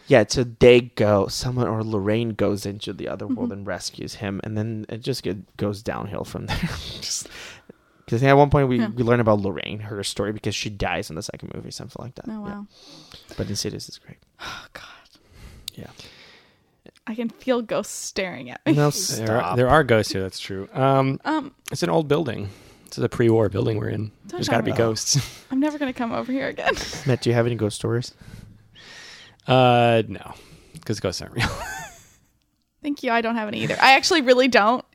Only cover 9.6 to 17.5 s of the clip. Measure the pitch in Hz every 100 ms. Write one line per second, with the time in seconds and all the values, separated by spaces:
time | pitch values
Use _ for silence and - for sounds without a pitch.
9.6 | - 104 107 104 98 - 101 107 110 -
10.6 | 110 101 98 85 104 80 - - - -
11.6 | - - - - 117 - - 220 208 202
12.6 | 208 _ - - - - - - 98 101
13.6 | 104 101 - - - - _ - - -
14.6 | - - - - _ _ _ - - -
15.6 | - - - - - - - - _ _
16.6 | _ _ - - - 226 226 - -